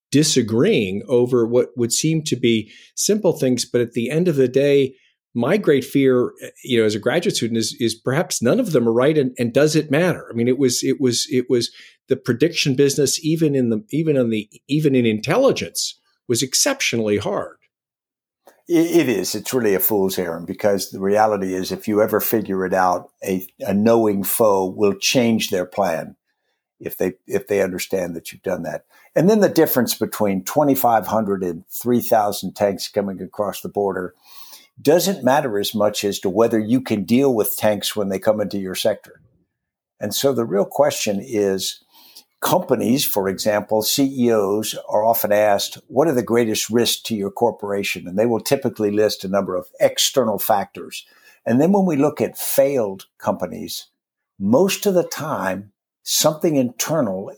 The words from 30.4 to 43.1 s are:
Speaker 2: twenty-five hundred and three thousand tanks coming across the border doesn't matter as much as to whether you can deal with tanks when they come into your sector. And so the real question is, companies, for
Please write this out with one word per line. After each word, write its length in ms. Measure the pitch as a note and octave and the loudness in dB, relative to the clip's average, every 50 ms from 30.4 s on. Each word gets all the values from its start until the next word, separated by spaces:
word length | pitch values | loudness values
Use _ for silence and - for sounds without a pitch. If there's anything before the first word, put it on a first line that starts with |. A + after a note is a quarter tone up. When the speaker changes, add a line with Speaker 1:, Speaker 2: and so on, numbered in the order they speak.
| - | -4
Speaker 2:
twenty-five 640 | - - D3+ D3+ C#3+ C3+ - - A#2+ A#2 A2 F#2 | -4 0 0 2 2 2 2 2 2 2 2 0
hundred 360 | - G#2 A2 A2 G2 G2 F#2+ F#2+ | 0 -2 -2 0 -2 -2 -2 -4
and 200 | F2 E2+ E2 - _ | -4 -6 -8 -12 _
three 320 | - - - B2 B2 A#2 | -14 -6 -2 0 0 0
thousand 540 | - - A#2+ A2 G#2 G#2 F#2+ - G2 F#2+ - | 2 2 2 2 2 0 -2 -6 -8 -8 -4
tanks 340 | - G#2 G2+ F#2+ - - - | 0 0 0 0 -2 -6 -6
coming 340 | - G#2 G2+ G2 F#2+ F2+ | -4 -4 -4 -4 -6 -10
across 380 | F#2 E2 - - G#2 F#2+ F#2 - | -12 -10 -6 -6 -6 -6 -6 -8
the 80 | - F2+ | -10 -6
border 460 | - G2+ G2+ G2 F#2 F#2 F2+ F2 - _ _ - - - - - - - _ _ _ - | -4 -2 -2 -2 -2 -4 -6 -8 -12 _ _ -20 -20 -20 -20 -20 -20 -20 _ _ _ -4
doesn't 420 | - C#3 D#3 F3 E3+ F#3+ G3 C#3 | 2 4 4 4 4 0 -2 0
matter 360 | B2 B2+ C3 D3+ D3 B2 G#2 G2+ | 2 2 2 2 2 0 -2 -4
as 160 | G2+ - - | -4 -2 -2
much 280 | G#2+ G#2 G#2+ G#2 - | 0 0 0 0 -2
as 160 | - G2+ G2 - | -2 -4 -2 -2
to 100 | - G2 | -4 -2
whether 300 | F2 G#2+ A#2 A#2 A#2 A2 | 2 2 2 2 2 0
you 220 | A2 G#2+ B2 C3 | 0 0 0 0
can 240 | - - A2 G#2 F#2 | 0 0 -2 -2 0
deal 280 | - A#2+ B2+ C#3 C3+ | 2 2 2 4 2
with 240 | B2 G#2+ G2 - - | 2 0 0 -2 -2
tanks 380 | - - G#2+ G#2 G2 - - - | -2 0 0 0 0 -4 -6 -6
when 140 | G#2+ G2+ F#2+ | -4 -4 -4
they 100 | F#2+ F#2+ | -4 -2
come 220 | - A2 G#2+ G#2+ | 0 0 0 0
into 180 | G2+ F#2 - G2+ | -2 -4 -4 -6
your 160 | F#2+ F#2 F2+ | -6 -6 -6
sector. 460 | - - A2+ G#2 - - - - _ _ _ _ _ _ _ _ _ _ _ _ _ _ _ _ - | -2 -2 -2 -2 -4 -8 -20 -20 _ _ _ _ _ _ _ _ _ _ _ _ _ _ _ _ -10
And 120 | - G2+ | -8 -6
so 200 | - - - C#3 | -4 0 0 0
the 120 | C3 A#2+ A#2 | 0 0 -2
real 200 | B2+ F3 G3+ F#3+ | 0 0 -2 -2
question 560 | - - - C#3+ C#3+ C#3 - - A2 G2+ G2 | 0 0 0 2 2 0 -2 -4 -4 -4 -4
is, 640 | G2 - A#2 G#2 G2+ G2 F#2+ F#2+ - - - - _ _ _ - - - - - - _ _ _ | -4 -4 -2 0 2 2 0 -2 -4 -6 -8 -10 _ _ _ -20 -20 -20 -20 -20 -20 _ _ _
companies, 640 | - - - F#3 F3+ - C3 A2 G2+ G#2 B2 D3 - | -2 0 0 0 2 0 -2 0 2 0 0 0 0
for 240 | - | -2